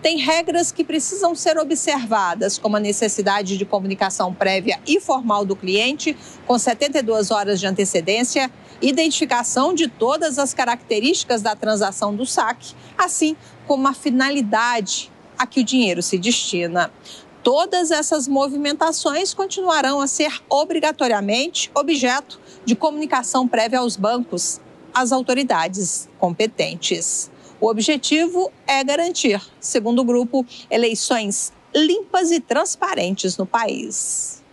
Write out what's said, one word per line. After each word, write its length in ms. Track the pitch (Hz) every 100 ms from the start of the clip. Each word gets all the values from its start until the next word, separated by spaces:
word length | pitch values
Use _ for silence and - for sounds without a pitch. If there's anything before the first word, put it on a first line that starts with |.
têm 160 | 311 320
regras 520 | 262 320 339 339 330
que 140 | -
precisam 500 | 311 311 - 392 359
ser 220 | 339 359 320
observadas, 1000 | 285 320 - 285 226 220 185 175 202 -
como 180 | 214 208
a 40 |
necessidade 760 | 208 202 220 - 202 202 190 196
de 80 |
comunicação 720 | 196 202 190 196 196 - 185
prévia 440 | 180 190 190 196 190 -
e 140 | 302
formal 460 | - 262 240 208 196
do 100 | 196
cliente, 580 | 185 196 240 294 - 302 - - -
com 120 | 247
setenta 400 | 254 226 285 285
e 40 |
duas 280 | 226 220 202
horas 280 | 220 202 196
de 80 | 190
antecedência, 840 | 190 196 185 165 214 247 294 262 - - -
identificação 920 | 262 269 320 - 294 240 240 - 285
de 160 | 370 311
todas 500 | - 233 311 320 262
as 140 | 277
características 880 | - 247 247 - 214 247 349 - 240
da 160 | 214 214
transação 580 | 208 214 202 190 208
do 120 | 208 254
saque, 480 | - 226 247 - - - -
assim 360 | 359 - 311 311 - - -
como 220 | 277 269
a 60 |
finalidade 1160 | 262 294 254 262 285 214 214 240 240 190 - - - - -
a 80 | 254
que 140 | -
o 40 |
dinheiro 380 | 226 262 220 175
se 160 | 175 190
destina. 720 | 190 233 - 180 170 175 165 - - - - -
Todas 480 | - 277 359 359 330
essas 360 | 311 302 311 262
movimentações 1080 | 269 277 285 285 302 330 320 320 285 381
continuarão 680 | - 392 381 370 311 262 285
a 60 | 277
ser 260 | - 302 - -
obrigatoriamente 1200 | 277 302 320 302 302 262 208 202 226 311 - -
objeto 680 | 277 294 302 247 262 277 - - -
de 100 | -
comunicação 720 | 247 311 294 302 269 247 269 254
prévia 340 | 233 226 254
aos 160 | 240 196
bancos, 680 | 202 247 240 180 - - - - -
às 180 | 254 254
autoridades 960 | 262 254 254 269 175 165 190 180 - - -
competentes. 1120 | 180 170 220 - 156 170 - 170 160 - - - - -
O 80 | 214
objetivo 840 | 220 220 294 - 302 339 359 370 - -
é 160 | 269
garantir, 600 | 269 294 339 359 269 202 - -
segundo 380 | - 247 214 240
o 60 |
grupo, 400 | 247 240 240 269 247 - -
eleições 840 | 220 233 226 - 247 208 202 - - _
limpas 560 | 285 311 370 381 370 339
e 100 | 339
transparentes 960 | - 240 349 - - - 175 190 185 180
no 80 |
país. 1000 | 185 226 226 - - 214 - - - - _